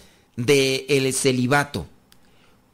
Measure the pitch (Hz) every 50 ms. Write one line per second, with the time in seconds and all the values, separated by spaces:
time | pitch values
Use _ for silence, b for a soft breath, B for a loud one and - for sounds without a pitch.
0 | B B B B B B B - 123 117 147 139 135 135 135 131 - - 147 135
1 | 135 131 127 - - 135 127 127 123 123 143 147 143 - - 101 73 - - _
2 | _ _ b b b b b b b b b b b _